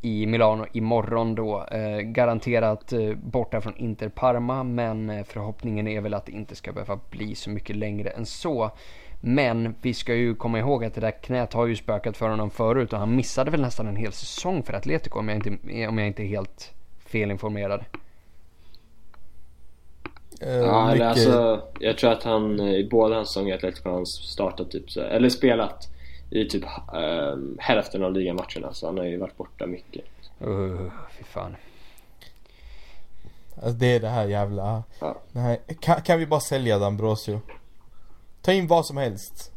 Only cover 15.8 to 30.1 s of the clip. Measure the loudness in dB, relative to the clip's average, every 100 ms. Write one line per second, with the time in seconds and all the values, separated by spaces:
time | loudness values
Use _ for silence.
15.8 | 0 2 0 0 -2 -2 -4 -8 -12 -12
16.8 | -10 -12 -4 -2 0 0 -2 -2 -2 -2
17.8 | -4 -12 -14 -18 -20 -18 -18 -18 -16 -16
18.8 | -16 -16 -14 -10 -10 -8 -12 -12 -16 -14
19.8 | -18 -16 -16 -14 -16 -10 -2 2 6 6
20.8 | 6 6 6 8 8 8 6 4 0 -2
21.8 | 0 4 4 4 2 2 2 2 2 2
22.8 | 4 6 6 4 0 -2 0 0 -2 -4
23.8 | -4 -2 -4 -6 -10 -2 -2 -2 -6 -6
24.8 | -8 -6 0 6 6 8 6 6 4 -2
25.8 | -8 -8 -8 -10 -4 -2 0 -2 -4 -10
26.8 | -8 -4 -2 0 -2 -2 -6 -8 2 2
27.8 | 2 -2 0 0 0 -2 -6 -8 -8 -8
28.8 | -6 -4 -4 -4 -8 -10 -14 -8 -8 -8
29.8 | -12 -14 -14